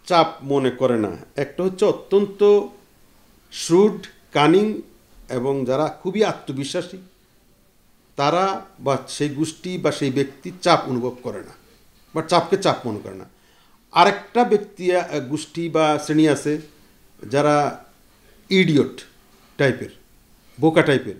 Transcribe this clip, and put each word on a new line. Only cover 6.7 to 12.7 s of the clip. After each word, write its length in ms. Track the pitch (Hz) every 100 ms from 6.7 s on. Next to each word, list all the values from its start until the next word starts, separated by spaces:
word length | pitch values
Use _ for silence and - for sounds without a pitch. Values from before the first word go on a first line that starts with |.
| 180 180 185 - _ _ _ _ _ _ _ _ _ _ -
তারা 500 | 143 170 190 190 - -
বা 180 | 131 131 -
সেই 220 | - 147
গোষ্ঠী 480 | 131 156 - 180 180
বা 140 | 147
সেই 200 | 143 139
ব্যক্তি 400 | 131 135 - 180 -
চাপ 280 | 175 156 139
অনুভব 260 | 127 123 120
করে 160 | 123 98
না 140 | 85 - _ _ _ _ _ 156
বা 60 |
চাপকে 360 | 156 175 170 190
চাপ 300 | 175